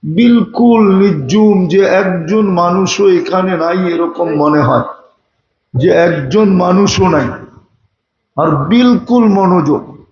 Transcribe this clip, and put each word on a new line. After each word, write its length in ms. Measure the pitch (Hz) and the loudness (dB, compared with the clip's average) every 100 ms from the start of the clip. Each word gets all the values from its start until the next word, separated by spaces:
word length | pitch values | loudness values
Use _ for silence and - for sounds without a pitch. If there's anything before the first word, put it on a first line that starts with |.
বিলকুল 800 | 151 160 240 233 190 - 240 226 208 190 | -6 0 4 4 0 0 2 4 2 2
নির্জুম, 580 | 202 156 127 202 214 196 180 | 2 0 -2 2 2 2 0
যে 140 | 185 196 | 0 2
একজন 500 | 185 190 180 160 214 208 | 0 -2 -4 -4 -2 0
মানুষও 540 | 180 175 180 190 - 202 | 0 0 0 -2 0 2
এখানে 420 | 180 135 185 185 175 | 2 0 -4 -4 -4
নাই 220 | 165 180 185 | -4 -2 -4
এরকম 380 | 170 170 - 170 147 | -4 -4 -4 -4 -2
মনে 240 | 147 151 | 0 0
হয়, 240 | 143 123 120 - _ _ _ _ _ _ _ | 0 0 -4 -12 _ _ _ _ _ _ _
যে 140 | 127 160 165 | -4 0 2
একজন 460 | 175 156 135 196 214 190 | 0 -2 -4 0 2 0
মানুষও 500 | 180 185 196 - 185 | 0 0 0 0 0
নাই, 200 | 156 127 - - - _ _ _ _ _ _ _ - | 0 -4 -8 -16 -20 _ _ _ _ _ _ _ -4
আর 120 | 160 147 139 | -2 -2 0
বিলকুল 580 | 233 247 247 - 240 226 | 2 2 0 0 2 2
মনোযোগ। 540 | 196 190 180 151 147 - - - | 2 2 0 0 -2 -4 -20 -20